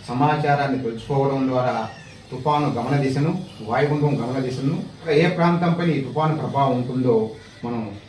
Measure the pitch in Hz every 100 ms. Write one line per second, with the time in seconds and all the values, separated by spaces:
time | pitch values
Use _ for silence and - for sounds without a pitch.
0 | - 123 147 151 147 143 135 127 113 113
1 | - 139 135 135 131 127 127 120 113 -
2 | - - - 135 151 147 147 120 123 143
3 | 135 135 156 190 - - 110 127 147 147
4 | 147 120 120 131 127 131 135 185 - -
5 | 165 147 175 - 170 170 170 170 175 139
6 | 127 139 156 - - 139 135 123 123 127
7 | 123 113 110 - - - 120 120 104 101